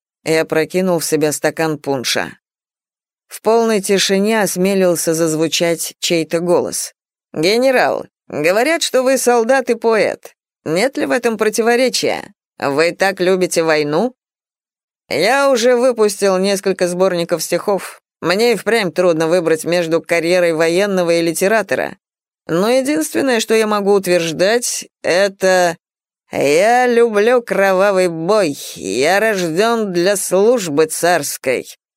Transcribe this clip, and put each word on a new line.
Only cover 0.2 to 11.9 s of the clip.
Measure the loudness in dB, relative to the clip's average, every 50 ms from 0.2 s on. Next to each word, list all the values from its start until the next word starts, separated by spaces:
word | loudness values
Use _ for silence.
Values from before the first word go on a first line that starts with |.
| -4
Я | -2 0 0
опрокинул | 0 0 0 -2 -2 -2 -2 -2 0 0 0 -2
в | -2
себя | 0 0 0 0 0 -2
стакан | 0 -2 -4 -2 -2 -2 -2 -4 -4
пунша. | -4 -4 -4 -4 -2 -4 -4 -4 -4 -8 -10 _ _ _ _ _ _ _ _ _ _ _ _ _ _ _ _ _ _ _
В | -14 -6
полной | -2 0 2 2 2 2 0 0
тишине | 0 0 0 0 0 0 0 0 0 0 0 0
осмелился | 0 -2 -2 -2 0 0 2 2 2 2 2 0 0 -2 0
зазвучать | 0 0 0 0 0 -2 -2 -2 0 0 0 -2 -2 -6 -10 -10 -8
чей-то | -4 -2 -2 -2 -2 -2 -4 -2
голос. | 0 2 2 2 0 -2 -4 -8 -8 -10 -12 _ _ _ _ _ _ _ -6
«Генерал, | -2 0 0 2 2 2 2 2 2 2 0 0 -2 -6 -10 _ _ _ -10
говорят, | -6 -2 0 0 2 2 2 0 0 -2
что | -2 -2 -2 0 0
вы | 2 0 0
солдат | 2 2 2 2 2 2 0 0 0 -2
и | -4
поэт. | -2 0 0 2 2 2 0 -2 -6 -10 -20 _ _ _ _ _ _ -8
Нет | -4 -2 0 0 -2 -2 -2
ли | -4
в | -2
этом | -2 -2 -2 -2 -2 0
противоречия? | -2 -2 0 0 0 2 2 2 2 0